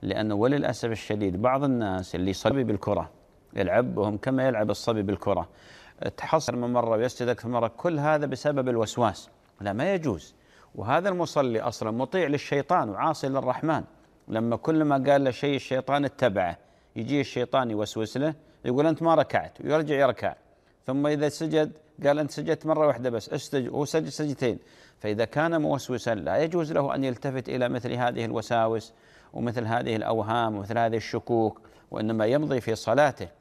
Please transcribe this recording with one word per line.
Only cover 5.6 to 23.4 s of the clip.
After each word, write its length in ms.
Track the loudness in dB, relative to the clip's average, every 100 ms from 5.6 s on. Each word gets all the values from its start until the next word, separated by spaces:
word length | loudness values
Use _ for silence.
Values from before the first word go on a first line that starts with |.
| -20 -20 -20 -8 -8 -6
تحصل 400 | 0 0 0 -2
من 160 | 0
مرة 180 | 0 2
ويسجد 380 | 2 0 -2 -2
أكثر 200 | -2 -2
من 60 |
مرة، 140 | 0 0 0
كل 220 | -2 0
هذا 280 | 2 2 0
بسبب 420 | -2 0 0 0
الوسواس. 600 | 0 0 2 0 0 -14 _ _ _
لا، 120 | -4
ما 220 | -2 0
يجوز. 400 | 0 0 -4 -6 _ _ -20 -20
وهذا 340 | -10 0 0 0
المصلي 520 | -2 -2 0 2 2
أصلًا 300 | -2 -4 -4
مطيع 360 | -2 -2 0 0
للشيطان 600 | 0 -2 -2 2 0 0
وعاصي 400 | -2 -2 0 -2
للرحمن، 560 | -2 -2 -2 0 -2 -4 -16 _ _ -6
لما 280 | -2 0 0
كل 280 | 2 2
ما 280 | 4 2 4
قال 120 | 4
له 60 | 4
شيء 260 | 0 -2 -2
الشيطان 480 | -2 -4 0 0
اتبعه، 540 | 0 2 2 2 -2 -2 _ _ _ -8
يجي 240 | 0 0
الشيطان 500 | 0 -2 0 2 2
يوسوس 460 | 0 -2 -2 -4 0
له، 180 | -2 -2 -14 _
يقول: 220 | -2 2 2
"أنت 160 | 2
ما 120 | 4
ركعت"، 440 | 4 4 0 -2 -8
ويرجع 300 | 0 0 2
يركع. 400 | 4 4 2 -4 -6 _ _ _ _ -4
ثم 200 | 0 2
إذا 220 | 2 0
سجد 440 | 0 0 2 0 -2 _ -2 2
قال: 120 | 2
"أنت 120 | 0
سجدت 360 | -4 -2 -2 0
مرة 200 | 2 4
واحدة 240 | 2 0
بس، 180 | -4 -4
اسجد"، 400 | -8